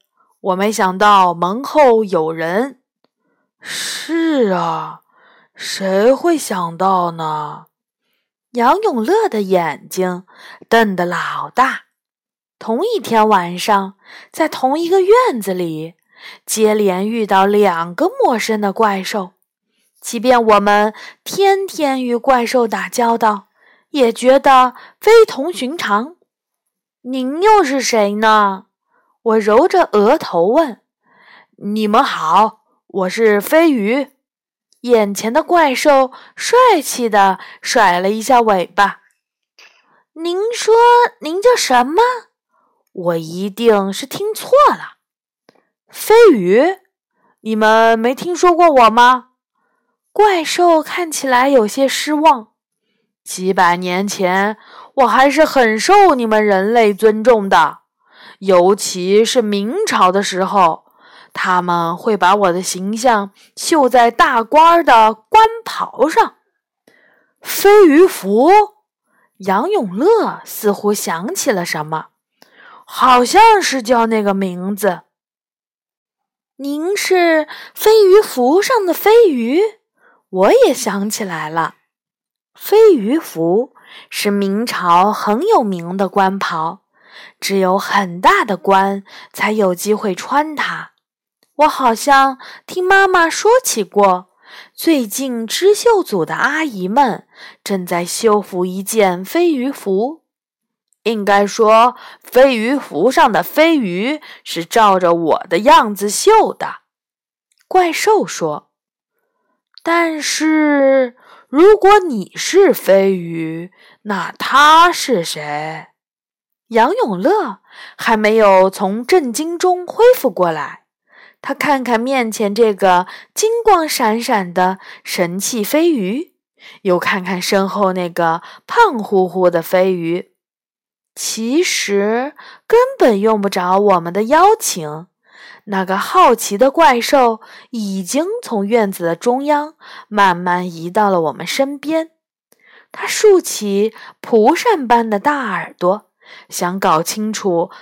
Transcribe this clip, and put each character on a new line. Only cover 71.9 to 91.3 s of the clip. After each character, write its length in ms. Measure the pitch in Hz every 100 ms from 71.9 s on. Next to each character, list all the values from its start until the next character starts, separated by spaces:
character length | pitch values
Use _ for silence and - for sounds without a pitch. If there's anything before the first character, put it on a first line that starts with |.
| 156 - _ _ _ _ _ - -
，“好 400 | _ - 254 247
像 380 | 240 370 453 415
是 180 | 302 262
叫 260 | 220 240 226
那 140 | 220
个 100 | 202
名 400 | 196 190 180 190
字。 280 | 202 202 170 - _ _ _ _ _ _ _ _ _ _ _ _ _ _ -
”“您 380 | 277 294 339 403
是 500 | - 370 339 320 302 - -
飞 300 | - 427 440
鱼 160 | 392 415
服 400 | - 254 247 349
上 240 | 415 480
的 80 | 359
飞 360 | - 403 453 415
鱼？” 300 | 254 226 320 440 - _ _ _ _ _
我 220 | 185 208
也 200 | 466 415
想 380 | 247 220 196 208
起 140 | -
来 260 | 196 160 156
了。 240 | 165 156 - _ _ _ _ _ _ _
飞 400 | _ - 415 440
鱼 240 | 285 202 320
服 560 | - 165 165 202 - _ _ - -
是 200 | - 208
明 340 | 202 196 202
朝 480 | 247 - 180 175 202
很 300 | 208 208 220 403
有 160 | 392
名 320 | 214 180 170 196
的 120 | 185
官 300 | 208 190 196
袍， 440 | - 165 165 190 _ _ _ - - _
只 180 | - 196
有 180 | 185 196
很 440 | - 202 185 175
大 240 | 285 392
的 120 | 240 180
官 460 | 196 190 196 196 - - -
才 180 | - 208
有 240 | 214 190
机 180 | 180 202
会 220 | 208 202
穿 400 | 180 - 277 311
它。 380 | 277 180 165 165 _ _ _ _